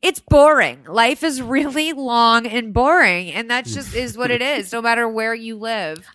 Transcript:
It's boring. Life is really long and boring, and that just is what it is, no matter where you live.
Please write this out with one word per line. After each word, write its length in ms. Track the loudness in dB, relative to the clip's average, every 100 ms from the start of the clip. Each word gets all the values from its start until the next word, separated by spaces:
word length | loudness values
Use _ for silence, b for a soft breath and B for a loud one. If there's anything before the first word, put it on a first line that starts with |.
It's 160 | -2 -4
boring. 640 | _ 6 8 6 2 -2 -6
Life 340 | 0 2 2
is 200 | -4 -4
really 500 | -2 -2 -2 -2 -4
long 540 | -4 -2 2 4 4 0
and 260 | -6 -4
boring, 580 | 0 2 4 4 2 -4
and 180 | -8 -4
that 160 | -4 -4
just 280 | -10 -8
is 220 | -8 -8 -6
what 140 | -2
it 100 | -2
is, 320 | -2 -4 -4
no 80 | -4
matter 260 | -2 0 0
where 280 | -2 -4
you 220 | -6 -8 -10
live. 480 | -6 -6 -6 -8 -16